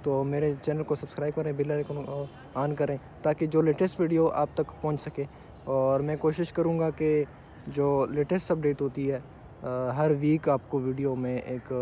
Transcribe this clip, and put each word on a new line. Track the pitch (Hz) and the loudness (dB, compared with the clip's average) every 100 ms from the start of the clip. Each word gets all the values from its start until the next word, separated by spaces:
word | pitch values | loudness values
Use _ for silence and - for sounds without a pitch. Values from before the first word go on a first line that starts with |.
तो | 147 135 | 0 0
मेरे | 139 147 151 139 | 0 0 0 0
channel | - 151 | -2 -2
को | 151 | -2
subscribe | 147 143 - 147 | -4 -4 -4 -2
करें, | 151 156 143 | -2 -2 -2
bell | 143 | 0
icon | 147 143 143 | -2 -2 -6
को | 139 143 139 - - 127 | -6 -6 -8 -12 -8 -2
ऑन | 147 | -2
करें | 147 143 139 - - | 0 0 -2 -8 -2
ताकि | 156 151 156 | 0 0 2
जो | 160 | 4
latest | 160 143 185 - | 4 4 0 2
video | 165 165 160 | 2 4 4
आप | - 147 - | 2 0 -2
तक | 151 | -4
पहुंच | - 151 147 | -4 -4 -2
सके। | 156 - 139 - - - - | -6 -6 -8 -10 -20 -14 -2
और | 135 131 135 | 2 4 2
मैं | 147 151 | 0 2
कोशिश | 156 156 165 | 0 2 -2
करूंगा | - 165 165 160 | 0 2 2 0
कि | 151 156 151 139 - - - - | 2 2 2 0 -6 -20 -14 -6
जो | 143 143 139 135 | 0 2 2 2
latest | 147 143 180 - | 0 0 0 0
update | 160 151 139 | 2 2 2
होती | 139 131 139 | -2 0 -2
है, | 131 | -2
अ, | - - - - 135 127 127 | -8 -18 -20 -10 -6 -2 -2
हर | 131 156 | 2 4
week | 143 151 156 156 | 4 4 4 4
आपको | 135 - 139 | 2 2 -2
video | 131 131 139 | 0 0 0
में | 127 127 127 | 0 -2 -2
एक | - 127 - 127 | -4 -8 -4 -2